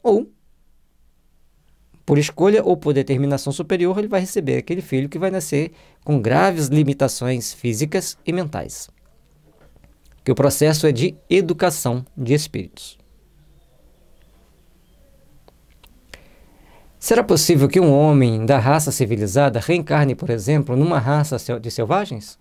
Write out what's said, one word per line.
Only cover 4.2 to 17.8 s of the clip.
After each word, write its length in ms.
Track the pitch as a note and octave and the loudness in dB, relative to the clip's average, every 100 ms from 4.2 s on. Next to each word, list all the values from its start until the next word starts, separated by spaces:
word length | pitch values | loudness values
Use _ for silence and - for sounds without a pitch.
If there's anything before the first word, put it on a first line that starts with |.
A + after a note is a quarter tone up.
receber 360 | F#3 G#3 C#3+ B2+ | -2 -4 -2 -4
aquele 260 | - F3+ | -4 -8
filho 260 | - C3 C#3+ | -4 -4 -4
que 100 | D#3 | -4
vai 120 | F#3+ | -4
nascer 420 | F#3 D#3+ C#3+ D#3 - _ _ | -4 -4 -4 -4 -10 _ _
com 160 | - D3 | -2 0
graves 480 | A2 C3 F#3+ E3+ C#3 | 2 2 2 0 0
limitações 840 | D3 C#3+ C#3 C#3 - B2 B2+ G#2 | 2 0 0 -2 -2 -4 -4 -6
físicas 640 | - A#2+ A2 D#3 F#3 F3 - - | -6 -6 -4 -4 -4 -6 -8 -6
e 60 | |
mentais. 580 | F3 D#3+ A#2+ - - - _ _ _ _ _ _ _ - _ _ _ _ - | -4 -6 -8 -10 -14 -18 _ _ _ _ _ _ _ -20 _ _ _ _ -8
Que 60 | - | -2
o 40 | |
processo 520 | B2+ C3+ - D3+ D#3 D#3 | 2 2 2 2 2 0
é 60 | |
de 240 | A#2+ E3 - _ | 2 -2 -4 _
educação 760 | F3+ E3+ E3+ F3+ D#3+ B2+ B2 C3 - | 0 2 0 -2 -2 -4 -4 -8 -8
de 180 | A#2+ | 0
espíritos. 640 | D3 D3+ - F2 - - - _ _ _ _ _ _ _ _ _ _ _ _ _ _ _ _ _ _ _ _ _ _ _ - - _ _ _ - _ _ - - - - _ _ - _ _ | 0 0 -10 -12 -16 -20 -20 _ _ _ _ _ _ _ _ _ _ _ _ _ _ _ _ _ _ _ _ _ _ _ -20 -20 _ _ _ -20 _ _ -20 -20 -20 -20 _ _ -20 _ _
Será 260 | - A3+ | 0 0
possível 440 | - D#3+ - D#3+ C#3 | 4 2 4 4 4
que 120 | F#3 | 4